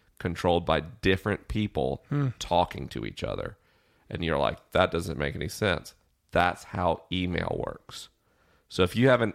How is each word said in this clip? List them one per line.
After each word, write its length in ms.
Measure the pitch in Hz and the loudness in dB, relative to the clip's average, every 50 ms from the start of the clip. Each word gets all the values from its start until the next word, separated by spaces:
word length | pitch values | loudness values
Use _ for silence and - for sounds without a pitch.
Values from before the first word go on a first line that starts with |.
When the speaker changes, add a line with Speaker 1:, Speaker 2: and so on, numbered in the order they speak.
| _ _ _ - | _ _ _ -8
Speaker 1:
controlled 460 | - 87 85 - - 90 87 87 85 | -6 -6 -4 0 2 2 2 2 2
by 160 | 80 80 76 | 2 0 0
different 640 | 76 82 - - - 92 95 95 - 107 98 - - | -2 -4 -6 0 2 2 2 2 0 -2 -4 -4 -4
people 560 | - - 110 104 101 - - 64 65 67 - _ - | -4 -4 -2 -2 -2 -2 -2 -2 -2 -2 -4 _ -4
Speaker 2:
Hmm. 200 | 147 147 139 127 - - | -2 -2 -2 -2 -4 -6
Speaker 1:
talking 500 | - - 87 87 90 - - - 67 - | -4 0 2 2 2 0 -2 -8 -10 -8
to 160 | - 57 55 | -8 -8 -8
each 180 | 52 - - | -8 -8 -6
other. 360 | - 50 50 50 - - - - _ _ _ _ _ _ _ _ _ - | -6 -6 -4 -6 -6 -8 -10 -16 _ _ _ _ _ _ _ _ _ -10
And 160 | - - 85 | -8 -4 -2
you're 140 | 80 76 71 | 0 0 2
like, 200 | 65 53 - - _ _ | 0 0 -2 -4 _ _
"That 180 | - 87 92 82 | 2 2 2 2
doesn't 280 | - 85 - - 71 67 | 2 -2 -4 -4 -4 -4
make 160 | 71 71 78 | -4 -4 -4
any 120 | 82 71 - | -4 -6 -6
sense." 460 | - - 107 98 82 - - - - _ _ _ _ _ _ _ | -4 -2 0 0 0 -2 -4 -10 -18 _ _ _ _ _ _ _
That's 320 | - 90 87 87 82 - - | 2 2 2 2 0 -4 -8
how 380 | - - 92 90 85 82 - - - | -8 -4 0 0 0 0 -2 -4 -4
email 500 | 90 92 90 90 85 82 - - 50 - - | -4 -2 -2 0 -2 -2 -2 -2 -2 -4 -4
works. 420 | 50 50 - _ - - - - - _ _ _ _ _ _ _ _ _ _ _ _ | -6 -8 -10 _ -16 -16 -16 -16 -18 _ _ _ _ _ _ _ _ _ _ _ _
So 140 | - - | 0 2
if 140 | 90 87 - | 2 2 4
you 120 | 110 131 131 | 6 6 8
have 120 | 123 117 | 8 6
an 140 | 117 104 | 4 2